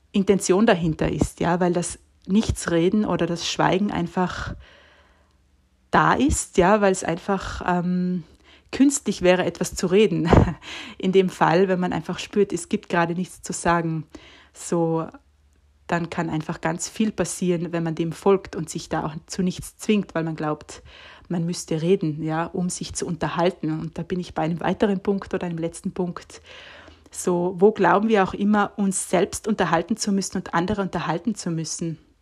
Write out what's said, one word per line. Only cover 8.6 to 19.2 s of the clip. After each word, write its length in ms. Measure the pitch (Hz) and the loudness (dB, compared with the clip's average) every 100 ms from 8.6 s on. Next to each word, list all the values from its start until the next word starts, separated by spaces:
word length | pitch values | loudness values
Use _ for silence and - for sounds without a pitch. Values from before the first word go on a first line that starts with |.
| _ | _
künstlich 520 | - 277 - - 190 | 2 4 2 -2 0
wäre, 220 | 180 180 | 4 4
etwas 300 | 180 - 180 | 2 -2 -6
zu 120 | - 180 | -4 2
reden. 420 | 185 214 165 165 - - - | 4 4 2 4 6 4 0
<laughs> 340 | - - - - | -10 -16 -16 -6
In 140 | 190 | 2
dem 180 | 190 185 | 4 4
Fall, 380 | - 156 170 196 | 2 4 4 4
wenn 120 | 180 | 2
man 120 | 180 | 0
einfach 260 | 170 160 180 | -2 -4 -8
spürt, 340 | - 202 196 | -4 0 0
es 160 | 175 - | 0 -4
gibt 200 | 208 - | -6 -2
gerade 260 | 175 170 | 0 0
nichts 280 | 175 180 - | -2 -6 -8
zu 100 | - | -10
sagen, 520 | 180 175 170 165 160 151 - - - - | -4 0 2 0 -4 -6 -14 -20 -20 -20
so, 540 | - - 170 165 160 - 285 _ _ _ _ _ _ - | -18 -4 0 2 0 -4 -10 _ _ _ _ _ _ -4
dann 240 | 170 165 | -4 -4
kann 180 | - 160 | -4 -4
einfach 320 | 156 156 165 | -4 -4 -6
ganz 280 | 160 175 - | -4 -4 -6
viel 240 | - 220 | -2 -2
passieren, 600 | - 170 - 180 170 165 | -2 -4 -2 -2 -2 -2
wenn 100 | 170 | -4
man 120 | 165 | -4
dem 180 | 160 165 | -2 -4
folgt 440 | 151 196 190 - - | -2 2 2 0 -8
und 120 | 156 | -8
sich 200 | 170 - | -10 -6
da 160 | 156 156 | -6 -6
auch 80 | 156 | -8